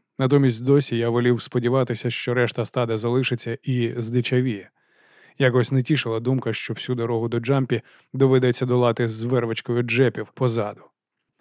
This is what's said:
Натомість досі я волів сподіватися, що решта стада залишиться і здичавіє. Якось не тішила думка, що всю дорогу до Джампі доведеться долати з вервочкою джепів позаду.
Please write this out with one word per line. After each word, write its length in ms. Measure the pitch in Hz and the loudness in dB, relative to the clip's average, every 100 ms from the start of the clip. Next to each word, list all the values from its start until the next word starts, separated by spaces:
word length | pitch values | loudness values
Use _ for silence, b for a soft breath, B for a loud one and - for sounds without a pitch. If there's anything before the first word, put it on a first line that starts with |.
| _ - | _ -4
Натомість 440 | 131 143 135 110 | 2 4 4 2
досі 340 | 123 143 135 117 | 2 2 2 -2
я 120 | 117 | 0
волів 320 | 120 120 117 | 2 2 2
сподіватися, 680 | - 123 120 135 120 113 123 | 0 -2 0 0 0 -2 -4
що 240 | - - | -4 -2
решта 320 | 123 120 - 107 | 0 0 -2 -4
стада 320 | 127 117 110 | -2 -2 -2
залишиться 600 | 120 127 127 123 120 113 | 0 0 0 -4 -6 -8
і 300 | - 123 117 120 | -4 -2 -2 -4
здичавіє. 720 | 113 123 - 127 131 101 90 b b b b b b - | -2 -2 0 0 0 -4 -10 b b b b b b -2
Якось 340 | 131 123 117 | 2 2 2
не 120 | 135 | 0
тішила 360 | 123 143 117 113 | 0 0 0 -2
думка, 340 | 120 131 117 | -2 -2 -2
що 200 | 107 - | -4 -6
всю 220 | 110 - 123 | -8 -6 -4
дорогу 320 | 117 113 117 | -2 -2 -2
до 120 | 120 | -2
Джампі 420 | 117 139 127 113 b b b | 0 0 0 -2 b b b
доведеться 520 | 135 135 131 127 120 127 | 2 4 6 4 0 0
долати 420 | 123 120 113 117 | 2 2 2 -2
з 160 | 110 | -4
вервочкою 600 | 120 127 117 113 - 120 | -2 -2 -2 -4 -2 -2
джепів 440 | 120 117 127 113 107 | 0 2 2 0 -8
позаду. 480 | - 127 113 104 - - _ _ _ _ _ | -2 -2 0 -4 -8 -20 _ _ _ _ _